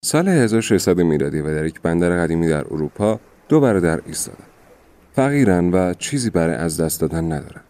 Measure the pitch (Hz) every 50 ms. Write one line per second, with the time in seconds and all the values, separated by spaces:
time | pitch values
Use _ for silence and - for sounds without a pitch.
0 | - - - 151 175 196 185 160 123 110 110 113 110 - 110 92 - 98 90 87
1 | 87 82 78 76 69 73 73 76 73 78 78 76 78 80 82 - - 85 85 85
2 | 85 87 87 87 87 80 82 82 85 82 78 73 - - - 78 78 73 _ -
3 | 104 107 110 107 - _ _ _ _ _ 151 156 143 127 104 95 85 85 80 -
4 | - - 78 - - - - - - - _ _ _ _ - _ _ _ _ _
5 | _ _ _ - 131 139 143 143 131 104 92 87 87 87 87 92 92 90 90 -
6 | - - - 139 123 113 95 90 82 82 82 60 82 82 78 80 82 80 - -
7 | 85 76 78 82 82 82 80 73 69 - - - -